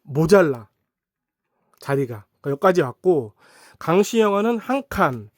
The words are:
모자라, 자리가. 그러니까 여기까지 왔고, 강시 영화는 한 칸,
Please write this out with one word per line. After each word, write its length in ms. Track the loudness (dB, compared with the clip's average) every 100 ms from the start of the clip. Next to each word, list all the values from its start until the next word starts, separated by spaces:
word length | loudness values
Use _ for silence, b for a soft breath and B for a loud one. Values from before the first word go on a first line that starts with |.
모자라, 640 | -8 -2 4 4 4 -2 -10 _ _ _ _ _ _ _ _ _ _ _
자리가. 460 | -6 -4 -4 -8 -18 _
그러니까 100 | -8
여기까지 300 | -2 2 2
왔고, 520 | 0 -2 0 0 -2 -10 b b b b
강시 400 | 0 0 2 2
영화는 400 | 0 0 -2 -4
한 240 | -4 -6 -6
칸, 420 | -2 -2 -4 -14